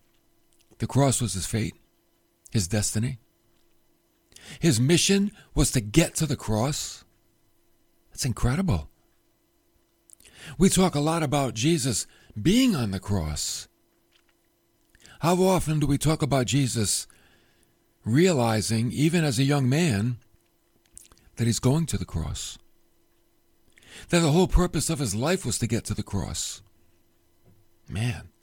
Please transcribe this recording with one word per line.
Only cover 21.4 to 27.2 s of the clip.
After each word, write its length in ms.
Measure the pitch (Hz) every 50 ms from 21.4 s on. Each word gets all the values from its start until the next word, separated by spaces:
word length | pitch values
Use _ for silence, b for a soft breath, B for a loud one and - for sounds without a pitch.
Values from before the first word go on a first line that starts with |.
| 117
he's 140 | 120 107 -
going 260 | - 127 143 165 160
to 100 | - 104
the 80 | - 87
cross? 520 | - - 82 80 80 - - - - - - - _ _ _ _ _ _ _ _ _ _ _ _ _ _ _ _ _ _ _ _ _ B B B B B B B
That 140 | B 170 170
the 100 | 165 143
whole 160 | 147 185 180
purpose 420 | - - 175 180 175 - 165 - -
of 100 | 165 147
his 140 | 143 98 95
life 320 | 110 135 160 190 185 -
was 140 | 120 - -
to 80 | 123
get 160 | 98 120 104 -
to 80 | - 104
the 100 | - -
cross? 580 | - 101 95 64 50 - - - - - - - _ _ _ _ _ _ _ _ _ _ _